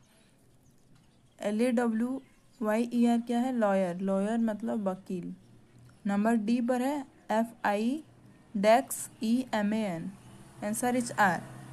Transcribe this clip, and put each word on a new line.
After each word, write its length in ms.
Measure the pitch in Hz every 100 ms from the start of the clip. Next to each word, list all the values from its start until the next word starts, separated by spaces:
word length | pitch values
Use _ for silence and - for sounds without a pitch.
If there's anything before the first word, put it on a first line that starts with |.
| _ _ _ _ _ _ _ _ - - _ _ _ -
एल 200 | 202 214
ए 120 | 247
डब्ल्यू 500 | 240 240 220 247 262 - _ _ -
वाई 280 | 214 220 240
ई 120 | 240 240
आर 140 | 233
क्या 200 | 233 240
है? 120 | 254
Lawyer। 480 | 247 208 196 180 175
Lawyer 380 | 196 196 202 233
मतलब 500 | 226 214 226 240 196
वकील। 460 | 185 - 180 175 185 - - - - - - 202
Number 280 | 202 220
D 260 | 233 202 240
पर 220 | 233 247
है 240 | 262 294 269 - -
F 240 | 220 233 -
I 400 | 208 202 226 302 - - - - - 202
Dex 540 | 208 233 262 - - -
E 240 | 220 240 254
M 200 | 220 208
A 60 | 220
एन। 300 | 214 165 180 196 - - - -
Answer 300 | 208 214 247 254
is 100 | 240 -
R, 220 | 190 165 - - -